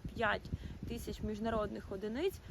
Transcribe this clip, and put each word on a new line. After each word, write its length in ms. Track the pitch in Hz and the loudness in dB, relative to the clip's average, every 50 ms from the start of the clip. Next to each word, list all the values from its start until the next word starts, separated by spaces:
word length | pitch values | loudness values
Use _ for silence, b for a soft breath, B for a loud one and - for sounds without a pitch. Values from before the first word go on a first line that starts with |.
| - - - | -4 -4 0
п'ять 360 | 226 226 208 202 185 - - B B B B B B B - | 2 4 4 4 4 0 -2 B B B B B B B -4
тисяч 340 | 226 233 220 214 208 - - | -4 -4 -2 -4 -4 -2 0
міжнародних 680 | 214 214 202 220 226 226 220 208 208 214 214 196 - 202 | 0 0 2 2 2 4 4 2 2 0 -4 -4 -4 -4
одиниць, 480 | 190 202 214 220 262 339 392 - - B B | -2 -2 0 0 4 2 2 2 0 B B